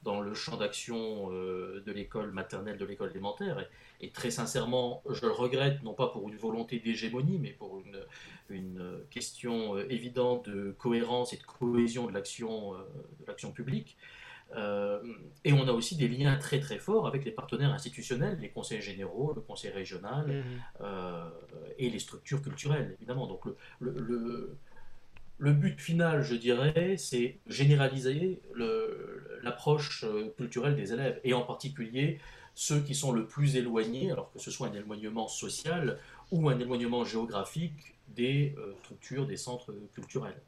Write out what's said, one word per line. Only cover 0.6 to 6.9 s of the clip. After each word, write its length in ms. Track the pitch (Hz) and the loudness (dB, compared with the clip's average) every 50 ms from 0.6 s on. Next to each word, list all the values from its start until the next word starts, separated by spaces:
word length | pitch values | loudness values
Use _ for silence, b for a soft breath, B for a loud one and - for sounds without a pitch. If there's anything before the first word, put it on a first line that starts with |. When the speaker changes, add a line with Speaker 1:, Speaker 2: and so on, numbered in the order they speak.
| 107 101 - - - - 117 113 113 110 110 104 98 92 | 0 0 -2 -4 -6 -4 -4 -2 -2 -2 -4 -4 -4 -4
Speaker 1:
euh, 500 | 92 92 92 92 92 92 92 90 95 98 98 | -4 -4 -2 -2 -2 -4 -4 -6 -8 -10 -8
de 60 | 107 101 | -8 -6
l'école 400 | 104 98 - - 110 107 104 92 | -6 -6 -4 -4 -4 -4 -4 -4
maternelle, 440 | 98 92 - - 98 98 107 101 | -6 -6 -6 -6 -8 -6 -6 -6
de 80 | 98 98 | -6 -6
l'école 260 | 98 101 - 104 95 | -6 -4 -4 -6 -6
élémentaire. 500 | 87 95 98 101 101 - 196 196 160 110 - - B B B B B B | -4 -4 -4 -4 -4 -2 -2 -2 -2 -2 -6 -8 B B B B B B
Et, 60 | - | -14
et 40 | 98 | -12
très 220 | - - - 120 117 | -10 -4 -2 -2 -2
sincèrement, 680 | - 117 113 - 127 117 117 123 127 123 120 123 - - - | -2 -4 -2 0 0 0 2 2 2 2 2 -2 -4 -4 -4
je 160 | - - - | -4 2 2
le 60 | 113 | 2
regrette, 500 | 104 - 123 123 127 131 139 139 139 - - | 2 4 2 2 4 4 4 4 4 2 -2
non 100 | 110 104 | -6 0
pas 140 | - 127 120 | 0 0 0
pour 200 | - 110 98 104 | 0 -2 -6 -6
une 60 | 107 | -8
volonté 440 | 107 110 113 110 117 117 - 127 117 | -4 -2 -2 0 0 -2 -2 -4 -2
d'hégémonie, 580 | 113 117 | 0 0